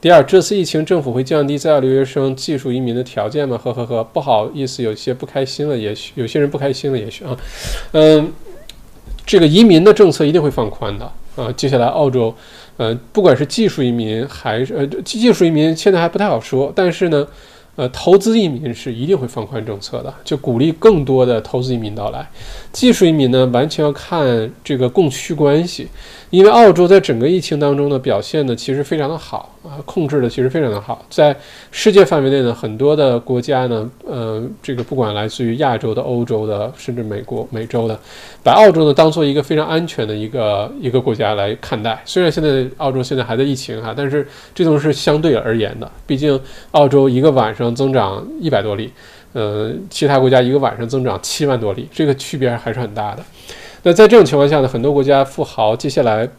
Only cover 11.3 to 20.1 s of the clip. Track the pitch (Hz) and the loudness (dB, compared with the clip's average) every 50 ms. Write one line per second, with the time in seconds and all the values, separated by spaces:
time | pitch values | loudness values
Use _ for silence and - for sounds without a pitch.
11.3 | - - 127 110 117 - - 139 139 123 117 117 - 175 151 139 123 127 117 113 | -10 -10 -8 -8 -6 -4 -2 0 2 2 2 2 0 0 0 0 2 0 0 -2
12.3 | 113 - - - - - - - - - 120 113 113 127 - - - - 196 180 | -4 -8 -20 -20 -20 -20 -20 -20 -10 -6 -4 -4 -4 -6 -8 -6 -4 2 4 4
13.3 | 135 123 147 143 - - 226 196 - - 139 123 120 117 113 110 107 113 120 143 | 4 4 0 -4 -2 0 0 0 0 0 -2 -2 0 -2 -4 -4 -4 -4 -6 -8
14.3 | - - - 127 107 113 131 135 - - 139 139 165 - - - - 220 226 247 | -10 -10 -6 -4 -4 -2 -4 -4 -4 -4 -4 -4 -6 -8 -10 -8 -6 0 2 2
15.3 | 208 - 185 165 165 151 151 160 160 160 - 208 190 175 165 170 - - 202 208 | 4 4 2 2 2 2 2 0 0 0 0 0 2 2 0 -2 -2 -2 -2 -2
16.3 | 160 113 110 - - 131 139 - - - 190 180 160 - 190 175 160 147 143 143 | -2 -4 -4 -4 -2 -2 -2 -2 -2 -2 -2 -2 0 -2 -2 0 0 -2 -2 -4
17.3 | - - - - - - _ _ _ - - 127 - - - - 180 202 190 226 | -8 -20 -20 -20 -20 -20 _ _ _ -6 -6 -6 -6 -4 2 4 4 4 4 4
18.3 | 226 233 208 170 143 117 156 131 117 - - 139 120 113 127 156 196 160 127 117 | 2 2 2 0 -2 -4 -8 -8 -10 -8 -10 -10 -8 -6 -2 -2 -2 -2 -2 -6
19.3 | - - 110 - 139 117 107 117 107 101 101 - - 120 123 135 | -8 -8 -10 -8 -8 -10 -8 -8 -10 -10 -10 -10 -10 -10 -10 -10